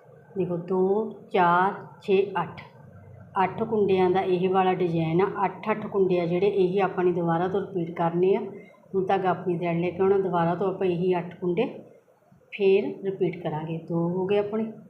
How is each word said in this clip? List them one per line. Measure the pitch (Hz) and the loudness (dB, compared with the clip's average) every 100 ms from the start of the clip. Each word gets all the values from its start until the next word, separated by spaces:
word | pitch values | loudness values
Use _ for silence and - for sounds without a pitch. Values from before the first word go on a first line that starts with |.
| - - - 196 | -20 -20 -10 -6
ਦੇਖੋ | 170 170 | -4 -4
ਦੋ, | 175 185 185 208 220 - - | -2 0 2 2 -2 -8 -2
ਚਾਰ, | 202 175 175 190 196 - - | 2 4 4 2 -2 -12 -10
ਛੇ, | - 190 190 170 | 0 2 2 -2
ਅੱਠ, | 160 - - - - - - - - 196 | -6 -10 -20 -20 -20 -20 -20 -20 -6 -2
ਅੱਠ | 185 - | 0 -2
ਕੁੰਡਿਆਂ | 220 214 190 190 180 | -2 0 2 4 4
ਦਾ | 190 | 2
ਇਹ | 190 180 185 | 2 0 2
ਵਾਲਾ | 190 185 | 2 2
ਡਿਜ਼ਾਈਨ | 175 180 165 160 170 | 2 0 0 2 2
ਆ। | 202 202 185 | 0 0 -4
ਅੱਠ, | - 214 | -4 -4
ਅੱਠ | 214 214 | -4 -2
ਕੁੰਡੇ | 202 180 175 | 0 2 2
ਆ | 170 | 0
ਜਿਹੜੇ | 175 202 | 2 2
ਇਹ | 196 180 196 | 2 2 2
ਆਪਾਂ | 185 180 | 0 2
ਨੇ | 180 | 0
ਦੁਬਾਰਾ | 175 170 165 185 | 2 0 0 0
ਤੋਂ | 170 | -2
ਰਿਪੀਟ | - 180 170 - | -4 -4 -4 -2
ਕਰਨੇ | 170 175 185 214 | 0 2 2 2
ਆ। | - - - - - 190 | -2 -12 -18 -20 -6 -2
ਹੁਣ | 180 | 0
ਧਾਗਾ | 196 185 | 2 0
ਆਪਣੀ | 170 180 170 | -2 -2 -2
ਸਾਈਡ | 175 170 | -2 0
ਲੈ | 175 | -2
ਕੇ | 175 | 0
ਆਉਣਾ, | 190 196 | 2 2
ਦੁਬਾਰਾ | 190 175 170 175 | 2 0 0 0
ਤੋਂ | 190 | -2
ਆਪਾਂ | 180 190 | -2 -2
ਇਹੀ | 170 185 175 | 0 0 0
ਅੱਠ | 170 - | -4 -6
ਕੁੰਡੇ | 180 175 262 - - - _ _ _ _ _ | -2 -2 -2 -6 -18 -20 _ _ _ _ _
ਫੇਰ | - 196 196 247 - | 0 4 4 2 -6
ਰਿਪੀਟ | 196 190 175 - | -6 -2 -2 -2
ਕਰਾਂਗੇ। | 160 151 160 165 | -6 -6 -6 -8
ਦੋ | - 170 170 | -4 -2 0
ਹੋ | 185 185 | -2 0
ਗਏ | 202 | 0
ਆਪਣੇ | 202 220 220 - | 0 -4 -6 -8